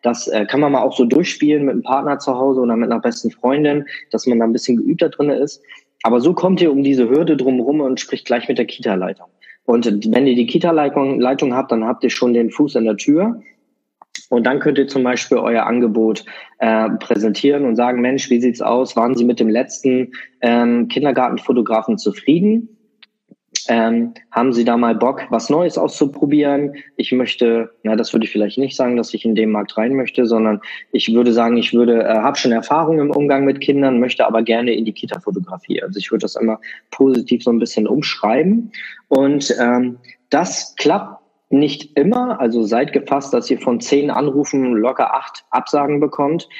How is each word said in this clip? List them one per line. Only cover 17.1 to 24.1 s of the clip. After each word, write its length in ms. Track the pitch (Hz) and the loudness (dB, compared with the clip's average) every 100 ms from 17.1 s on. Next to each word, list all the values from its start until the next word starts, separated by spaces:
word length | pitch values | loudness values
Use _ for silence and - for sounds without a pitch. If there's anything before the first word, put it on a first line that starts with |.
| 104 110 101 139 143 | -2 0 0 2 2
und 120 | 139 113 | 0 0
sagen, 240 | 123 123 | 0 0
„Mensch, 300 | 123 135 - | 0 -2 0
wie 100 | 120 | 2
sieht's 200 | 123 117 | 2 0
aus? 360 | - 120 127 - | 0 0 0 0
Waren 200 | 117 123 | 0 2
Sie 80 | |
mit 160 | 120 120 | 0 2
dem 80 | 113 | 2
letzten, 640 | 110 131 - 135 127 127 - - _ | 0 -2 -2 0 0 -2 -8 -20 _
ähm, 480 | 120 120 120 120 120 | 0 2 2 2 0
Kindergartenfotografen 1080 | - 143 127 123 120 - 123 110 110 110 104 | 0 0 0 0 -2 0 0 2 0 0 -2
zufrieden? 720 | 107 98 - 160 202 226 226 - _ _ - _ _ _ _ - - | -2 -2 2 2 4 0 -2 -18 _ _ -20 _ _ _ _ -12 -2
Ähm, 440 | 117 113 117 117 | 0 2 0 -2